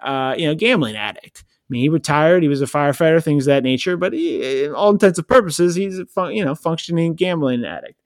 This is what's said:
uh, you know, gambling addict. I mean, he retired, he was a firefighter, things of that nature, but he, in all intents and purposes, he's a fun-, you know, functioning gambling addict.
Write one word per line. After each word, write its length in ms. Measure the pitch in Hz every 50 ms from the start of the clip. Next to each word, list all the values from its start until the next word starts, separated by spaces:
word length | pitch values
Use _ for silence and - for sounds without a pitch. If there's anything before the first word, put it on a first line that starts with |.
uh, 340 | - 139 139 135 131 131 -
you 100 | - 170
know, 100 | 151 156
gambling 400 | 160 208 240 254 190 139 110 107
addict. 480 | 107 104 107 - - - - _ - -
I 240 | _ _ _ _ _
mean, 120 | 127 120 127
he 80 | 151
retired, 520 | 165 156 - - 143 151 156 160 180 185 160
he 60 | 147
was 140 | 143 135 139
a 40 |
firefighter, 560 | 123 - 147 147 143 135 - 170 160 160 165 160
things 240 | 160 147 143 131
of 60 | 143 139
that 100 | 139 127
nature, 360 | 131 131 127 - 185 180 170
but 160 | 175 196 220
he, 500 | 302 - 165 123 - 120 131 135 131 143
in 80 | 147 135
all 160 | 123 202 208
intents 300 | 208 196 - 190 165 -
and 100 | 160 -
purposes, 460 | 254 254 214 170 147 - 175 175 170
he's 240 | 185 196 196 185 185
a 80 | 175
fun-, 280 | - _ 196 185 160 -
you 80 | 220 190
know, 120 | 135 143
functioning 600 | - - 165 165 165 - - 170 165 165 165 160
gambling 480 | 165 180 180 180 165 143 131 123 120 117
addict. 380 | 80 87 71 62 - - _ _